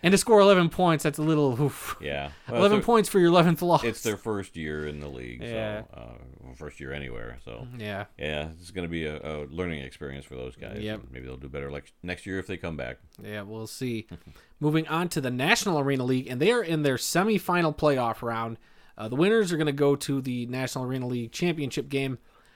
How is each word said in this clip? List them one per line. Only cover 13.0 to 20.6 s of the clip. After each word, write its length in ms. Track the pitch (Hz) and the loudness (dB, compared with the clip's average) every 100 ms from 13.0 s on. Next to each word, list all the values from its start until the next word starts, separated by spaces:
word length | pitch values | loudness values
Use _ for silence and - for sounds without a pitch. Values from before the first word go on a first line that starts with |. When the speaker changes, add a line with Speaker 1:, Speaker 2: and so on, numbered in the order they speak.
| - - | -16 -18
Speaker 1:
Yeah, 200 | 104 104 | -12 -10
we'll 240 | 101 110 110 | -10 -10 -10
see. 400 | - 127 113 - 87 - | -6 -4 -4 -8 -14 -18
Speaker 2:
<laughs> 260 | - - - | -20 -20 -4
Speaker 1:
Moving 280 | 147 156 156 | 0 2 0
on 220 | 160 175 | -2 0
to 100 | 160 | 0
the 100 | 131 | -2
National 480 | 123 147 233 202 156 | 0 2 2 2 2
Arena 240 | 139 135 127 | 2 0 2
League, 220 | 131 127 | 0 -2
and 120 | 127 | 0
they 120 | 165 | 2
are 120 | 240 | 2
in 200 | 165 160 | 2 2
their 120 | 147 123 | 2 0
semifinal 800 | - 165 208 202 - 175 160 151 | 0 2 2 2 2 2 2 2
playoff 460 | 151 131 117 113 | 2 4 0 -2
round. 360 | 117 113 113 113 - - - - | -4 -4 -4 -8 -16 -20 -20 -12
Uh, 100 | 107 | -4
the 80 | 127 | 2
winners 360 | 190 226 185 | 4 4 2
are 60 | 165 | 2
gonna 140 | 151 | 0
go 240 | 139 143 139 | 2 4 4
to 260 | - 135 | 0 -2
the 240 | 131 123 120 | -2 -4 -4
National 400 | 127 | -4